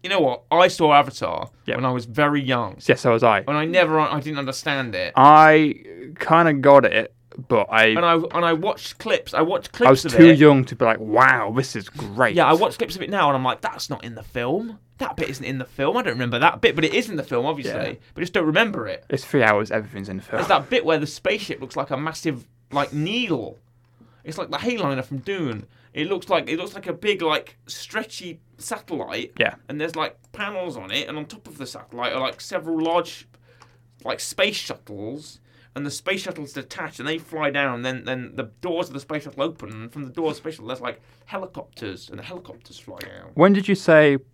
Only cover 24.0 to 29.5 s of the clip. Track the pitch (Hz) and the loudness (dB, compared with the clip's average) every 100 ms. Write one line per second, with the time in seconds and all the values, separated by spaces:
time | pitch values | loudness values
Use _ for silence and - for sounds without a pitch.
24 | _ _ - 151 160 147 220 233 156 135 | _ _ -14 -12 -8 -6 -4 -4 -4 -4
25 | 127 135 151 196 147 107 - _ _ - | -8 -10 -8 -6 -6 -8 -14 _ _ -10
26 | 160 190 - 175 131 160 190 202 185 165 | -6 -6 -2 -4 -2 -8 -8 -12 -12 -6
27 | 214 196 165 151 - _ - - - 214 | -4 -2 -2 -2 -6 _ -18 -18 -10 -10
28 | 226 - 185 165 _ _ - 226 - 151 | -10 -14 -16 -16 _ _ -12 -12 -10 -10
29 | - 107 - - - | -8 -10 -12 -8 -8